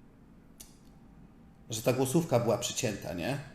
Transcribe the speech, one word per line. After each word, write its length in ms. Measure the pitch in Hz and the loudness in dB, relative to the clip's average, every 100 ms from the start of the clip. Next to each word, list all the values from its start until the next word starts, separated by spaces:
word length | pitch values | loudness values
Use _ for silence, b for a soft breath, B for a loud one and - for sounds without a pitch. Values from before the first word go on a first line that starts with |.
| - - - - - - - - - - - - - - - - - | -20 -20 -20 -20 -20 -20 -20 -20 -20 -20 -20 -20 -20 -20 -20 -20 -10
że 120 | 117 | -2
ta 120 | 135 | 0
głosówka 460 | 123 127 165 165 123 | 2 4 2 4 4
była 180 | 110 104 | 4 2
przycięta, 560 | - - 117 98 - | 0 -2 -2 -2 -6
nie? 240 | 87 90 139 - | -4 -4 -4 -8